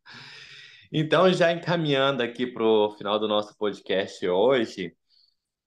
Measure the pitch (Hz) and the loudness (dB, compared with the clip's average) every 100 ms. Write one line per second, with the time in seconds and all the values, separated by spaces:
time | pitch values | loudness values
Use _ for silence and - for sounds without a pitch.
0 | - - - - - - - - _ 156 | -20 -20 -20 -20 -20 -20 -20 -20 _ -4
1 | 151 156 185 165 170 170 160 175 151 135 | 0 2 4 4 2 0 -2 -2 0 2
2 | 135 135 120 120 123 120 113 110 104 - | 0 0 -4 -4 -8 0 2 4 2 -2
3 | 101 104 107 104 104 - 104 98 - 95 | -4 -2 0 -2 -4 -6 -6 -6 -4 -2
4 | 98 - 95 90 117 135 110 - 87 - | -4 -4 -2 2 2 2 0 -6 -12 -14
5 | _ _ _ _ _ _ | _ _ _ _ _ _